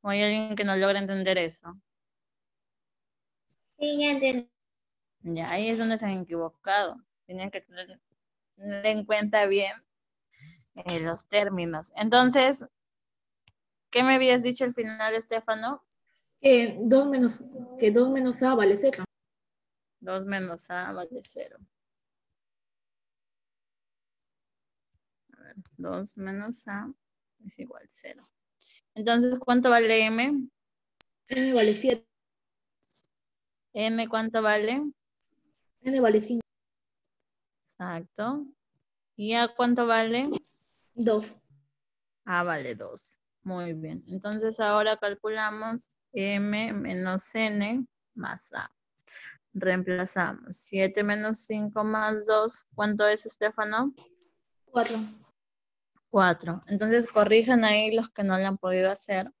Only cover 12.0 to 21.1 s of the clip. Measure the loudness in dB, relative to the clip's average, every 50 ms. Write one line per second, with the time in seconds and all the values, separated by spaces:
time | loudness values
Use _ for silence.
12 | -2 4 6 6 6 6 6 6 4 4 2 0 -8 -20 _ _ _ _ _ _
13 | _ _ _ _ _ _ _ _ _ -20 _ _ _ _ _ _ _ _ 0 2
14 | 4 4 4 6 6 6 4 4 2 0 -2 0 -2 -2 -2 -4 -6 -6 -4 -4
15 | -2 -2 -2 -2 -2 _ -6 -4 -2 -4 -4 -4 -4 -6 -8 -8 _ _ _ _
16 | _ _ _ _ _ _ _ _ 6 6 8 8 6 0 -4 -4 2 6 6 6
17 | 6 4 2 2 2 2 0 -4 -16 -18 -16 -18 -18 -16 -4 2 2 4 6 6
18 | 4 4 2 0 0 -2 0 0 2 2 4 4 4 4 4 4 2 0 0 0
19 | -12 -14 _ _ _ _ _ _ _ _ _ _ _ _ _ _ _ _ _ _
20 | -10 -8 -8 -6 -6 -6 -6 -6 -6 -8 -10 -12 -12 -10 -8 -8 -8 -8 -8 -10
21 | -10 -12